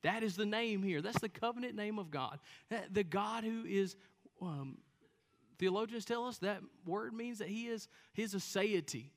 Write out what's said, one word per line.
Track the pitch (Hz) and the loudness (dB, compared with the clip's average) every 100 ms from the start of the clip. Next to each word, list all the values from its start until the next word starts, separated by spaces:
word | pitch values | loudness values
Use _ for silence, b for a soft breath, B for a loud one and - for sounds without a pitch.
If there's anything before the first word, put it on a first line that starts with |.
That | 156 214 | 4 4
is | 220 180 | 0 2
the | 208 | 2
name | 214 233 202 | 2 2 2
here. | 196 156 | 2 0
That's | 185 240 | 0 -2
the | 220 | -2
covenant | - 233 240 247 214 | -2 -2 -2 -6 -4
name | 208 214 | -4 -4
of | 170 | -4
God. | 151 131 143 B B B | -4 -4 -6 B B B
That, | 220 185 | -6 0
the | 196 | 0
God | 185 185 208 226 | 2 2 0 0
who | 226 226 226 | -2 -2 0
is, | 196 190 - B B - - | 2 2 -2 B B -20 -8
um, | 185 147 135 - - _ _ _ _ _ _ - | -4 -4 -6 -10 -18 _ _ _ _ _ _ 2
theologians | 185 190 220 233 196 | 4 4 0 -2 0
tell | 233 247 | 0 0
us | 233 | 0
that | 185 202 - - 180 | 0 0 -4 -10 -2
word | 196 226 226 | -2 -2 -4
means | 240 226 | -4 -4
that | 185 | -4
he | 214 233 | -2 -2
is, | 226 - B B | -4 -6 B B
his | - 220 196 | -2 0 0
aseity. | - 196 202 196 151 156 139 | 0 4 4 4 2 -6 -8